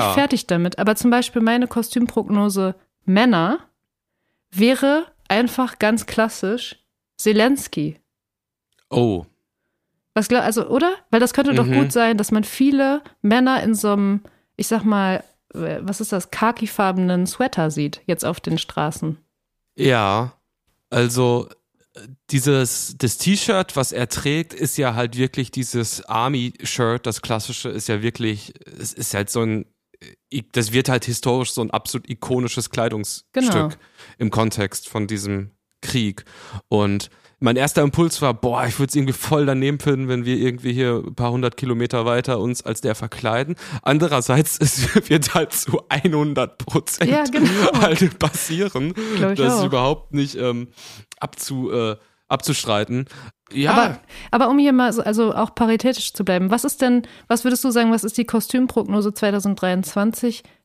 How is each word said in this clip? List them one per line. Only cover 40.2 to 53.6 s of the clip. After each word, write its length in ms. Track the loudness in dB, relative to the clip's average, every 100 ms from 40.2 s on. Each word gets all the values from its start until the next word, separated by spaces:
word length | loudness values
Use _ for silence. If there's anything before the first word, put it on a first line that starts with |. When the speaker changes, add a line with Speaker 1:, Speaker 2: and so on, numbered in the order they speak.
| 0
Speaker 2:
wir 120 | 0
irgendwie 360 | 0 -2 -2
hier 280 | 0 0 0
ein 120 | -4 -2
paar 160 | -2
hundert 260 | 0 -2 -2
Kilometer 480 | -2 -2 0 0 0
weiter 320 | 0 0 -2
uns 220 | -2 -4
als 180 | -6 -4
der 120 | -4
verkleiden. 600 | -4 -8 -6 -2 -2 -2 -6 -10 -4
Andererseits, 760 | 2 2 2 2 2 2 2 2
<laughs> 40 |
es 480 | 0 2 2 2 4
wird 240 | 2 2
halt 180 | 0 0
zu 280 | -2 -2 -4 -2 0 2
hundert 480 | 2 2 0 -2 -6
Prozent 500 | -4 -4 -2 -2 2
Speaker 1:
Ja, 140 | 2
genau. 260 | 0 2 2 4 2
Speaker 2:
<laughs> 80 | 4
halt 380 | 2 4 2 2
passieren. 760 | -2 -2 -4 -2 -2 -2 -4 -4 -4 -2
Speaker 1:
Glaub 140 | 0
ich 80 | 2
Speaker 2:
Das 160 | 2 2
ist 40 |
Speaker 1:
auch. 40 | 2
Speaker 2:
überhaupt 480 | 2 0 -2 -4
nicht, 220 | -4 -4 -2
ähm, 320 | -4 -4 -8 -16 -20 -20 -20 -12
abzu-, 520 | -12 -10 -8 -6 -2
äh, 240 | -2 -2 -4 _ _ -4
abzustreiten. 800 | -2 -2 -2 0 0 0 -4 -6 -12 -20 -20 -10
Ja. 200 | -2